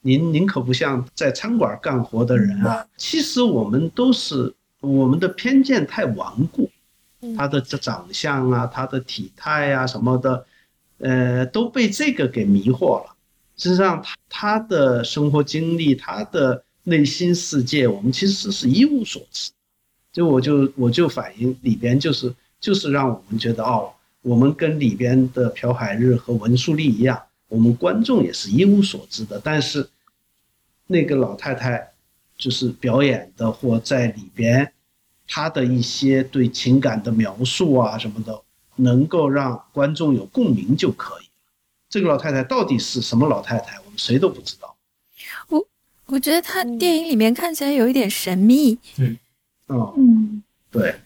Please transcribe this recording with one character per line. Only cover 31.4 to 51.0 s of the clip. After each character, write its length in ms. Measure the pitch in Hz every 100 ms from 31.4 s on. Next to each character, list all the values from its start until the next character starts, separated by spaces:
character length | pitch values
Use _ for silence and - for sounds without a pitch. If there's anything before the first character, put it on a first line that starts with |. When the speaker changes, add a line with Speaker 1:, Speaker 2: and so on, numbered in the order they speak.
| 147
Speaker 1:
太 380 | 127 127 120 - _ _ _ _ _
就 140 | 131
是 200 | 120 127
表 320 | - 123 123
演 280 | 143 110 - _
的， 160 | 113
或 260 | 110 131 113
在 280 | - 135 120
里 220 | 104 -
边 380 | - 117 120 - _ _ _ _ _ -
她 220 | - 156
的 140 | 156
一 180 | 127 127
些 400 | 120 - 135 135
对 260 | 135 139 120
情 320 | - 127 131
感 220 | 135 110
的 100 | 107
描 320 | 110 107 98
述 300 | 123 - 180
啊 240 | 131 113 110
什 120 | 110
么 120 | 104
的， 180 | 110 107 _ _ _ -
能 300 | 127 123 156
够 220 | 180 143
让 340 | 139 131 113 -
观 220 | - 143
众 200 | 156 160
有 100 | 123 -
共 280 | - 220
鸣 220 | 113 98 151
就 140 | -
可 280 | - - -
以。 60 | - _ _ _ _ _ _
这 120 | 208
个 80 | 175
老 80 | 139
太 160 | 151
太 100 | 135
到 220 | 131 196
底 140 | 190 127
是 220 | - 131
什 160 | - 117
么 120 | 147
老 140 | 120
太 160 | - 120
太， 200 | - -
我 60 | -
们 80 | -
谁 200 | - 123
都 100 | 185
不 120 | -
知 160 | - -
道。 140 | - _ _ _ _ _ - - -
Speaker 3:
我， 140 | 311 415 _ _ _ -
我 120 | 269
觉 140 | 277
得 100 | 330
她 220 | 349 370
电 340 | 285 233 359 320
影 60 |
里 100 | 330
面 180 | 240 220
看 220 | 247 339
起 80 | 311
来 80 | 285
有 160 | 285 233
一 60 |
点 160 | 262 208
神 280 | - - 185
秘。 400 | 208 262 285 226 - -
Speaker 1:
嗯。 200 | 123 117 _ _ _ _ _
对。 80 | 127
哦。 180 | 226 285
Speaker 4:
嗯。 460 | 254 226 214 214 - _ _
Speaker 1:
对。 240 | - 90 -